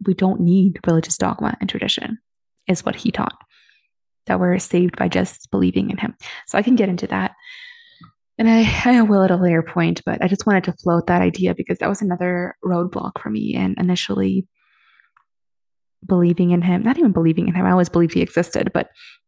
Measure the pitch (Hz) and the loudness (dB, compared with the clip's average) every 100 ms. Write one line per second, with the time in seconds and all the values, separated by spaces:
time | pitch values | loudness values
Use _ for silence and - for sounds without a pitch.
0 | 196 185 190 - 170 190 190 165 - 165 | -2 0 0 2 2 4 4 2 0 0
1 | - - 185 - - - 190 - - - | 0 -2 -2 -2 -4 -4 -6 -6 -4 -6
2 | - 226 _ _ _ _ - 175 - - | -6 -12 _ _ _ _ -4 -2 -2 -4
3 | - - - - _ _ _ _ _ _ | -4 -4 -6 -8 _ _ _ _ _ _
4 | _ _ - 185 180 185 - 180 180 - | _ _ -4 0 2 0 0 0 0 0
5 | 180 180 180 - - 196 185 190 196 196 | -2 -2 -4 -8 -6 0 0 0 -4 -4
6 | 208 - - - - - 214 247 196 175 | -8 -10 -18 -20 -4 -2 2 2 2 -2
7 | - 190 190 - - - - - - _ | -4 -4 -6 -8 -20 -20 -20 -20 -20 _
8 | - _ _ - 226 226 220 - 247 247 | -20 _ _ 0 4 4 4 2 4 4
9 | 214 202 190 180 180 165 160 180 165 170 | 6 4 4 2 2 2 0 0 0 0
10 | - - 180 196 - 190 180 - 180 170 | -4 -2 -2 0 2 0 0 -4 0 0
11 | - 175 180 175 185 175 180 180 - 202 | 2 2 0 0 -4 -4 -6 -4 -4 -2
12 | 202 180 180 180 180 - - 175 180 - | -4 -2 -4 -4 -6 -8 -4 -2 -2 -6
13 | - - - 214 - - 185 190 180 180 | -10 -10 -8 -6 -4 -4 -4 -2 -2 -2
14 | - 196 190 190 - _ _ _ _ _ | -4 -2 -2 -2 -4 _ _ _ _ _
15 | _ _ _ _ _ _ _ _ _ _ | _ _ _ _ _ _ _ _ _ _
16 | - 180 175 170 175 175 175 180 220 277 | -2 2 4 4 2 2 2 2 0 2
17 | 277 180 165 160 - 175 185 180 175 170 | 2 4 2 2 0 0 2 2 2 2
18 | 165 175 175 - 175 - - 175 - _ | 2 0 -2 -2 -2 -2 -2 -4 -6 _
19 | - - | -20 -20